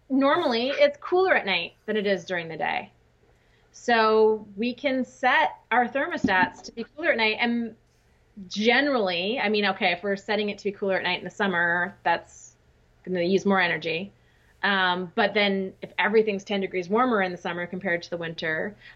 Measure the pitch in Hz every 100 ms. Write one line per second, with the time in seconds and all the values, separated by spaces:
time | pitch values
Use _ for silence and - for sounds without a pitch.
0 | - 269 269 320 311 233 247 285 285 285
1 | - 359 381 247 202 180 170 - - 214
2 | 202 190 170 180 165 156 160 82 - _
3 | _ _ _ _ _ _ _ - - 233
4 | 220 220 220 220 208 190 240 247 285 262
5 | 247 - 254 294 294 - _ 240 247 269
6 | 254 311 - 185 180 - - - 226 -
7 | 330 233 214 214 240 233 226 - _ _
8 | _ _ _ - 185 196 220 240 294 254
9 | 190 175 190 262 208 214 202 196 190 175
10 | 202 196 - 208 208 196 202 202 196 185
11 | 160 180 180 - 202 180 170 175 180 202
12 | 175 170 - - - _ _ _ _ _
13 | - 180 175 190 196 190 175 165 165 160
14 | 196 - _ _ _ _ 196 196 185 180
15 | 180 - 202 208 202 196 190 - - -
16 | 220 220 214 196 - 202 185 185 175 220
17 | 254 220 185 175 185 170 175 185 190 170
18 | 170 170 165 165 165 156 190 208 -